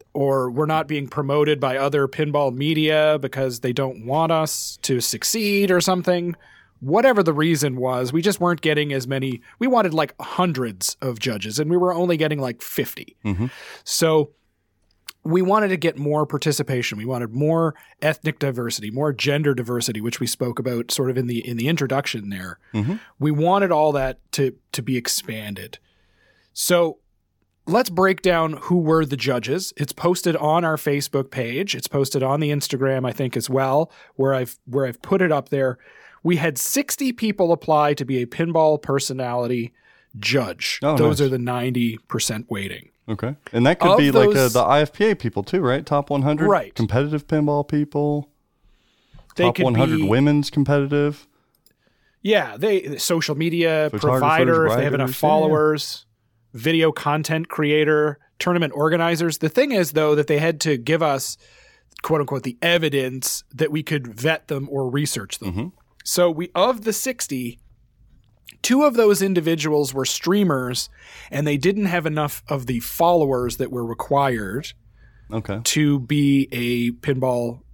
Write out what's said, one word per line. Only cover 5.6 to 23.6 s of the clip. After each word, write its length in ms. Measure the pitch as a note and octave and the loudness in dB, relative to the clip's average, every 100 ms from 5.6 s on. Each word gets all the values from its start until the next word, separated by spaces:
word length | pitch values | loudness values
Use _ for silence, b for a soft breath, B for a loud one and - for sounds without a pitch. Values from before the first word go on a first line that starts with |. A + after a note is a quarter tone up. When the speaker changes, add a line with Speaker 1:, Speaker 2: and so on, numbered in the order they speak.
| G3 | 4
Speaker 1:
or 100 | F3+ | 2
something. 540 | F#3 F3+ F#3 F3 F3 E3+ b b b b | 2 0 0 0 -2 -8 b b b b
Whatever 420 | C3 G3 C4 G#3+ | 0 4 4 4
the 100 | E3 | 2
reason 440 | D3 D#3+ D3+ C#3+ B2+ | 2 2 2 0 -2
was, 360 | B2+ B2+ B2+ | -2 -2 -2
we 100 | D#3+ | 0
just 180 | F#3+ F3+ | 0 0
weren't 200 | F3 E3+ | 0 0
getting 320 | D#3 D3+ D3 | 0 0 0
as 140 | C3+ B2 | -4 -4
many. 340 | C3+ C3+ A#2+ b b | -4 -4 -6 b b
We 80 | B3 | 0
wanted, 260 | A#3+ F#3+ | 2 2
like, 200 | D#3+ D3 - | 0 -2 -6
hundreds 760 | - - F3+ C3 A#2 F#2 - - | -8 0 0 0 -6 -6 -8 -6
of 200 | C3 A2+ | -8 -4
judges, 400 | C3 G#2 G#2+ A2+ | -6 -6 -6 -4
and 100 | D3+ | 0
we 60 | F3 | 2
were 180 | F3+ | 2
only 220 | E3+ F3+ D#3+ | 2 0 0
getting, 240 | D#3 D3 | 0 -2
like, 200 | B2+ A#2 | -4 -6
fifty. 560 | - - - - - _ | -6 -6 -6 -8 -18 _
Speaker 2:
Mm-hmm. 220 | G#2 F#2 B2 B B B | -4 -2 -4 B B B
Speaker 1:
So 480 | - - E3 D#3 D3 _ _ _ _ _ _ _ - - | -8 0 2 2 0 _ _ _ _ _ _ _ -20 -12
we 200 | D#3+ F3 | -2 0
wanted 260 | F#3 G#3+ G#3 | 2 2 2
to 80 | F3+ | 0
get 200 | E3 C3+ | -2 -2
more 300 | D3 D3+ D3 | -2 0 -2
participation. 720 | D3 D#3 C#3+ C#3+ B2+ A#2+ G#2 | -2 -2 -2 -2 -2 -4 -6
We 60 | |
wanted 280 | A#2 B2 A#2 | -6 -6 -6
more 440 | B2+ D3+ E3 E3 b b b | -2 0 2 0 b b b
ethnic 400 | D3 - D#3 - | -2 -2 -4 -2
diversity, 500 | C#3 B2 A#2 - G#2 | -4 -2 -6 -6 -6
more 220 | B2 D3+ | -2 -2
gender 420 | B2 D3 C#3+ D3 | 0 0 2 2
diversity, 460 | B2+ A#2 A#2+ A2+ G#2+ | 0 -2 -4 -4 -4
which 180 | A#2 - | -6 -4
we 80 | A#2+ | -6
spoke 320 | - B2 A#2 | -4 -4 -4
about 320 | B2 A#2+ A#2+ | -4 -4 -4
sort 180 | - C3 | -2 0
of 80 | B2+ | -2
in 120 | B2 | -2
the, 180 | A#2 A#2+ | -4 -6
in 100 | A#2 | -4
the 120 | C3 | -2
introduction 600 | E3 C3 C3+ - A#2 G2+ | 0 0 -2 -2 -8 -8
there. 280 | F#2+ F#2 D#2+ b | -10 -10 -14 b
Speaker 2:
Mm-hmm. 220 | A2 A2 A3 B B | -4 -2 -4 B B
Speaker 1:
We 100 | D3+ | 0
wanted 400 | D3 E3+ G3 | 2 2 2